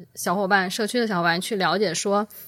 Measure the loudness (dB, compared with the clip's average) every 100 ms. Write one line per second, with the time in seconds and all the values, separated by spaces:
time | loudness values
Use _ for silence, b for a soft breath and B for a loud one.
0 | -20 -8 -2 0 2 2 2 -2 -2 0
1 | 0 2 2 0 -2 0 0 2 0 0
2 | 0 0 0 B